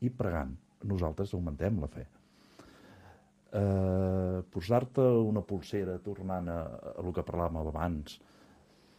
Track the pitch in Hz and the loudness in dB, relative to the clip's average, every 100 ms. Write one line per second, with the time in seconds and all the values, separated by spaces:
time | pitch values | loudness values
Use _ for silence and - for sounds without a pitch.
0 | 123 - 104 85 65 65 - _ 104 95 | -2 0 0 0 -2 -8 -14 _ -2 0
1 | 82 78 98 92 85 71 90 107 71 - | 0 -2 -2 -2 -4 0 0 0 -2 -6
2 | - - _ _ - - - - - - | -14 -18 _ _ -20 -20 -20 -20 -20 -20
3 | - - _ _ _ 104 101 98 95 95 | -20 -20 _ _ _ 2 4 4 4 4
4 | 95 95 92 92 90 95 87 120 127 - | 2 2 2 -2 -4 -6 2 2 2 4
5 | 131 117 110 107 - 98 - 104 92 90 | 6 6 4 0 -2 -6 -4 -2 -2 -4
6 | 104 95 95 92 87 85 80 - - - | -6 -6 -4 -2 -2 -4 -6 -8 -10 -6
7 | 90 87 80 85 85 78 78 78 87 78 | -4 -2 -2 0 0 0 -2 0 0 -2
8 | 71 - - - - - _ _ - | -6 -14 -20 -20 -20 -20 _ _ -20